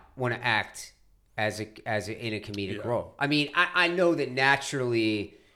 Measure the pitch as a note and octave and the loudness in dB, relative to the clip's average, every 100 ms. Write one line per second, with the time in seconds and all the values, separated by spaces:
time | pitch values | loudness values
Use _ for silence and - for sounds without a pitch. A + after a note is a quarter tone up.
0 | - - B2 A#2 A#2+ G#2+ F#2+ - - - | -16 -4 -4 -2 0 0 0 -8 -18 -20
1 | _ _ _ - A2 G#2+ G#2+ - - G#2+ | _ _ _ -4 -2 -2 -8 -10 -4 -4
2 | G2+ A2+ A2+ G#2+ G#2 G2+ G2 G#2 G#2 A#2 | -4 -6 -6 -6 -6 -6 -4 -4 -2 -2
3 | F2 - C#3 D3 C#3+ - F3 F3+ F3 F3 | -4 -4 0 2 2 2 2 2 2 4
4 | F3 D#3+ C3+ B2+ C3+ C#3 - C#3+ B2 A#2 | 2 2 0 2 4 4 0 -2 0 2
5 | A2 G#2+ G2+ - _ | 2 0 -4 -12 _